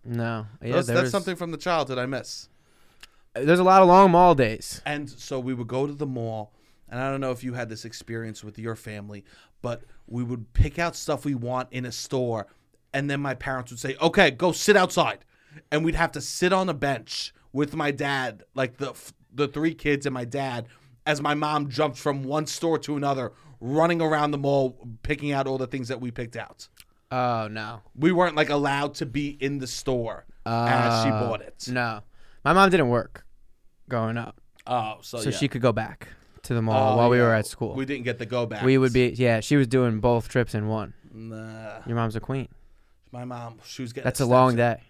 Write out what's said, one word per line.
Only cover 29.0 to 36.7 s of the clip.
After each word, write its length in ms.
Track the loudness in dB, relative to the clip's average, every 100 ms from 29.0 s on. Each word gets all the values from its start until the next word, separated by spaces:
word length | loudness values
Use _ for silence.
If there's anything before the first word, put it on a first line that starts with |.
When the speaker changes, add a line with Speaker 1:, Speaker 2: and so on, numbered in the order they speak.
| -6
Speaker 2:
be 240 | -4 -6 -4
in 200 | -4 -4
the 80 | -8
store 580 | -8 -4 -2 -4 -8 -16 -12 -4
as 580 | 0 2 4 4 2
she 60 | 2
Speaker 1:
Oh, 80 | 0 -2
Speaker 2:
bought 120 | -4
it. 260 | -8 -14 -6
Speaker 1:
no. 320 | -4 -4 -6 -14 -20 -20 -4
My 80 | 2
mom 180 | 6 8
didn't 180 | 6 4
work 340 | 2 -2 -14 -20 -20 -20 -20 -20 _ -6
growing 300 | -4 -2 -4
up. 240 | -8 -16 -20 _ -4
Speaker 2:
Oh, 320 | -4 -4 -10
so, 180 | -12 -6
Speaker 1:
So 100 | -4
Speaker 2:
yeah. 80 | -2
Speaker 1:
she 100 | -2
could 140 | 2
go 100 | 2
back 360 | 2 -6 -12 -20 -20 _ -20
to 140 | -4 -2
the 80 |
mall 320 | 2